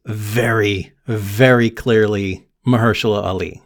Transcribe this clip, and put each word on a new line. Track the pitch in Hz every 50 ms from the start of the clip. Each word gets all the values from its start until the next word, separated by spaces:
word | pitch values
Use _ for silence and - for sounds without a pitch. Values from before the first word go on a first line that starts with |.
| _
very, | - 107 107 104 104 107 120 120 120 113 113 104 104 101 95 90 - _ _ _
very | - 113 107 101 98 101 107 131 131 127 120 117 113
clearly | 113 - - 127 113 110 107 104 104 101 101 95 92 - _ _ _ _ _
Mahershala | 127 123 117 113 117 104 - - 113 104 101
Ali. | 98 95 95 92 90 90 92 98 _